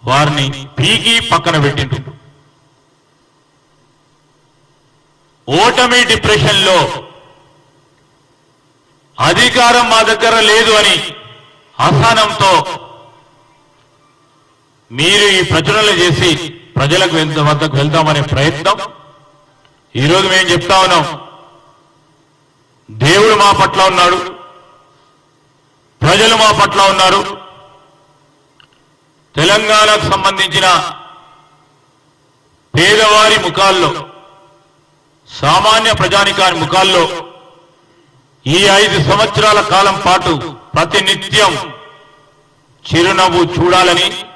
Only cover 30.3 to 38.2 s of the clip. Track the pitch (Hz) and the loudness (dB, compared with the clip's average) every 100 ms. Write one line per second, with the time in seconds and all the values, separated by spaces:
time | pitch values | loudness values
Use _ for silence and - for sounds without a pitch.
30.3 | 196 190 196 190 180 - - - - - | -2 -4 -2 0 0 -2 -12 -20 -20 -20
31.3 | _ _ _ _ _ _ _ _ _ _ | _ _ _ _ _ _ _ _ _ _
32.3 | _ _ _ _ 143 180 208 220 214 214 | _ _ _ _ -2 0 2 4 4 4
33.3 | 214 180 170 196 190 160 123 - - - | 2 -2 0 0 2 -2 -4 -12 -20 -20
34.3 | - _ _ _ _ _ _ _ _ _ | -20 _ _ _ _ _ _ _ _ _
35.3 | - 139 170 214 220 220 214 185 202 196 | -6 0 2 2 2 0 -2 0 0 0
36.3 | 190 185 170 160 185 190 180 165 175 - | 0 -2 0 -2 0 2 2 0 -4 -14
37.3 | - - _ _ _ _ _ _ _ | -20 -20 _ _ _ _ _ _ _